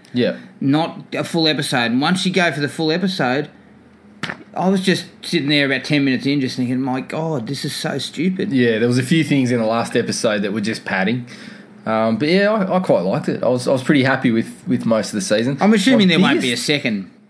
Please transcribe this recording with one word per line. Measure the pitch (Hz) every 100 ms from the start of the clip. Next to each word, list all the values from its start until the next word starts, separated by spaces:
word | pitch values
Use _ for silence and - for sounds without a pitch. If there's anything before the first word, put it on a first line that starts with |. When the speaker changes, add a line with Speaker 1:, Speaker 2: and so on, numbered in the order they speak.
| -
Speaker 1:
Yeah. | 123 107 - - -
Speaker 2:
Not | 135 151 131 - -
a | 139
full | 147 170 160
episode. | 147 139 135 117
And | 123
once | 151 185 185
you |
go | 185 175
for | 143
the | 143
full | - 160
episode, | 165 190 185 131 131 147 - - - - - - - - - - -
I | 180
was | 190
just | 185 156 - -
sitting | - 170 139
there | 147 139
about | 131 -
ten | 147
minutes | 139 123 139
in | 143
just | 131 -
thinking, | 123 127
"My | 131 127
God, | - 139 160 151 110
this | 139
is | 151
so | - 156 139
stupid." | - - 175 185 104
Speaker 1:
Yeah, | 135 120 110
there | 120
was | 123
a |
few | 127 160
things | 147 143 123
in | 120
the | 110
last | 117 110 123
episode | 101 98 117 104
that | 101
were | 107
just | 101 -
padding. | - 95 95 123 120 - - - - - 113
Um, | 110 113 110
but | 147
yeah, | 185 202
I, | 220 185 185
I |
quite | 185 113
liked | 90 131 -
it. | 143
I | 113
was, | 127 123
I |
was | 131
pretty | 127 147
happy | 131 131 127
with, | 113 - - -
with | 123 113
most | 110 101
of | 107
the |
season. | 95 107 120 143
Speaker 2:
I'm | 196
assuming | 220 185 247 185
Speaker 1:
My | 165
Speaker 2:
there |
won't | 185
be | 220 127
a |
Speaker 1:
biggest | 120 -
Speaker 2:
second | 147 127 104 92 - _